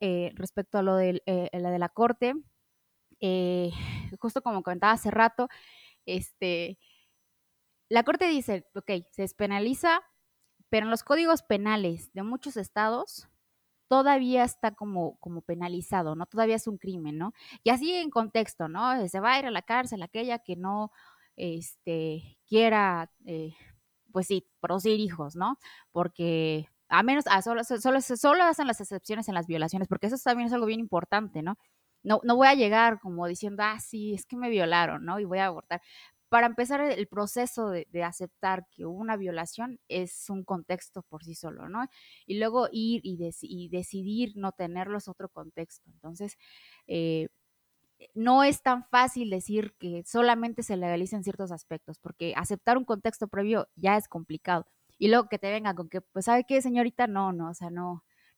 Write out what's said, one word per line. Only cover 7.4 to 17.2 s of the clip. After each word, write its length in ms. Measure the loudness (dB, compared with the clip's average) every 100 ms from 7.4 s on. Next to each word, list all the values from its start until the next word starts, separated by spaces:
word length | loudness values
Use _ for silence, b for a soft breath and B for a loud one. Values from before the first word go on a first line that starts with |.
| _ _ _ _ _
la 140 | 2
corte 240 | 4 2 2
dice, 380 | 2 0 -4 -6 -10
ok, 160 | -4 -4 -4
se 120 | -6
despenaliza, 760 | -6 -2 -2 0 -2 0 2 2 0 _ _ _ _ _ _
pero 160 | 0 2
en 40 |
los 140 | -2
códigos 400 | 2 2 4 2
penales 680 | 2 -2 2 0 0 -4 -8
de 100 | -10
muchos 340 | -8 -8 -8 -8
estados 680 | -6 0 0 0 -4 -12 -20 _ _ _ _ _ _
todavía 540 | 4 6 4 4 4
está 300 | 2 2 -4
como, 440 | -4 -6 -4 -4 -6
como 220 | -10 -10
penalizado, 720 | -6 -6 -4 -6 -2 -2 0 -4
¿no? 100 | -4
Todavía 300 | 0 2 2
es 120 | -2
un 100 | -8
crimen, 400 | -8 -8 -6
¿no? 160 | -6